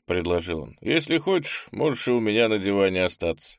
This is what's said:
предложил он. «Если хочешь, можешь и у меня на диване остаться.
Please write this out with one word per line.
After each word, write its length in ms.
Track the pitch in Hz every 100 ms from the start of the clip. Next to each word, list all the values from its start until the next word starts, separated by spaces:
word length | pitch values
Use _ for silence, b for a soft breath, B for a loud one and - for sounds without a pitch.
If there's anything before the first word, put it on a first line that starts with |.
предложил 580 | - 90 85 87 90 80
он. 140 | 64 -
«Если 380 | - 160 147 160
хочешь, 500 | 180 185 139 - -
можешь 380 | - 151 131 127
и 20 |
у 80 | 120
меня 300 | 107 107 117
на 100 | 107
диване 460 | 98 98 95 92
остаться. 540 | 92 - 85 - -